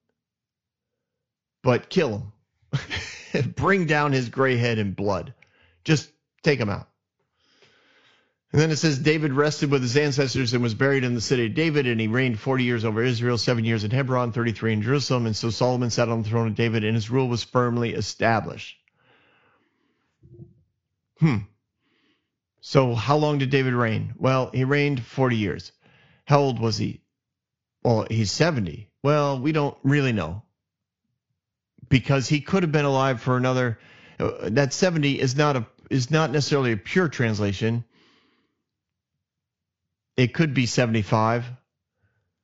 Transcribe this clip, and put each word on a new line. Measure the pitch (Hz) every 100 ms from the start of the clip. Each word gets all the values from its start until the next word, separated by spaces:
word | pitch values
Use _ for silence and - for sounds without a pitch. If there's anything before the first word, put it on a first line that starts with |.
| _ _ _ _ _ _ _ _ _ _ _ _ _ _ _ _
but | 123 120 -
kill | 180 139 101 - - _ _ _ 139 - - - - -
him." | 147 120
<laughs> | -
Bring | 160 196 160
down | 151 147
his | 135 117
gray | 131 135 120
head | 120 110
in | 101
blood. | 92 101 92 - - _ _ _ _
Just | - 156 - _ _ _
take | 160 131
him | 104
out. | 87 - _ _ _ _ _ _ _ _ _ _ _ _ _ _ _ _
And | 143
then | 160
it | 151
says, | 160 131
"David | 143 160 151
rested | 131 151 - 147
with | 139
his | 123 139
ancestors | 147 135 131 131 120
and | 123
was | 120
buried | 104 135 135
in | 123
the | 120
city | - 127 113
of |
David, | 147 165 147 123
and | 113
he | 107
reigned | 123 131 107
forty | 135 131
years | 123 117
over | 113 110
Israel, | 127 117 120 120
seven | - 117
years | 113 113
in | 104
Hebron, | 127 131 127 120
thirty-three | 117 117 107 113
in | 107
Jerusalem. | 110 143 127 127 113
And | 104
so | 113
Solomon | 104 127 123 120
sat | 127 117
on | 113
the | 107
throne | 117 113
of |
David, | 104 117 113
and | 107
his | 113 107
rule | 131 127
was | 117
firmly | - 123 123 120 117
established." | 110 107 - 110 110 - - - - _ _ _ _ _ _ _ _ _ _ _ _ _ _ - - - _ _ _ _ _ _ _
Hmm. | 160 107 104 _ _ _ _ _ _ _ _ _ _ _
So | - 147 127
how | 117 107 151
long | 151 143
did | 131
David | 139 131
reign? | 123 113 104 104 -
Well, | 131 131 120
he | 123
reigned | 131 143 143 131
forty | 113 - 127 117
years. | 98 90 - _ _ _ _ _
How | - 147
old | 139 117
was | 113 104
he? | - - _ _ _ _ _ _ _ _
Well, | 123 110 -
he's | 110 104
seventy. | - 160 131 87 73 - _
Well, | 139 151 143 135
we | 143
don't | 156 143 -
really | 135 147 135
know. | 107 80 101 - _ _ _ _ _ _ _ _ _ _ _ _ _ -
Because | 127 - 139 120
he | 147
could | - 190
have | 170
been | 151
alive | 143 135 135 120
for | 131 123
another, | 127 127 123 110 - - - -
uh, | - - -
that | 120 139
seventy | - 185 165 143 135
is | 131 135
not | 147 131
a, | 110 _ -
is | 131 123
not | 151 151
necessarily | 147 - 143 127
a | 107
pure | - 185 165
translation. | - 113 107 101 95 113 117 - _ _ _ _ _ _ _ _ _ _ _ _ _ _ _ _ _ _ _ _ _ _ -
It | 123
could | - 160
be | 131 120
seventy-five. | - 120 113 98 113 110 120 123 127 _ _ _ _ _ _ _ _